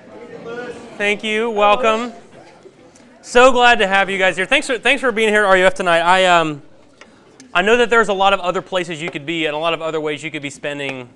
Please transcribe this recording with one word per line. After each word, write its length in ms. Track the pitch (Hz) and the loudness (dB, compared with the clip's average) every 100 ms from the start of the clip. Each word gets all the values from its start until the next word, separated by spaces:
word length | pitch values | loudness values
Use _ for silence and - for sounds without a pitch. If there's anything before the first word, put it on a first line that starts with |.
| - - - - 226 240 247 - - - | -20 -20 -20 -18 -14 -12 -12 -14 -16 -6
Thank 260 | 208 208 | -4 -2
you. 280 | 220 214 233 | -4 -2 -2
Welcome. 640 | 208 208 202 220 220 240 - - - - - - _ - - - - | 0 2 2 2 -2 -4 -12 -20 -20 -20 -20 -20 _ -20 -20 -20 -20
So 320 | - 247 254 | -2 4 6
glad 260 | 247 247 240 | 6 4 4
to 60 | 196 | 2
have 220 | 196 190 | 2 0
you 80 | 190 | 0
guys 180 | 185 | 0
here. 120 | 170 185 | 0 0
Thanks 200 | 285 294 | 0 0
for, 120 | 240 | -2
thanks 240 | 233 262 | 0 0
for 100 | 247 | 0
being 160 | 214 220 | 0 2
here 140 | 208 | 2
at 40 | 208 | 4
R 120 | 190 | 4
U 80 | 185 | 4
F 80 | |
tonight. 260 | 185 185 170 | 2 0 2
I, 240 | 170 185 | 4 4
um, 380 | 185 170 160 143 - - - _ - - - _ - | 4 4 2 -4 -14 -20 -20 _ -20 -20 -20 _ -6
I 80 | 175 | -2
know 160 | 190 240 | 2 2
that 140 | 226 | 2
there's 180 | 233 202 | 2 0
a 60 | |
lot 180 | 196 196 | 0 0
of 80 | 196 | 0
other 220 | 180 180 | -4 -6
places 400 | - 185 170 160 | -4 -6 -6 -8
you 80 | 170 | -10
could 160 | 160 143 | -10 -8
be 180 | 170 | -6
and 100 | 156 | -4
a 40 | 147 | -4
lot 160 | 165 | -4
of 80 | 160 | -4
other 180 | 160 160 | -4 -6
ways 220 | 151 147 | -6 -8
you 80 | 156 | -10
could 100 | 151 | -10
be 80 | 139 | -12
spending 640 | - 151 143 139 135 123 | -10 -10 -8 -10 -10 -14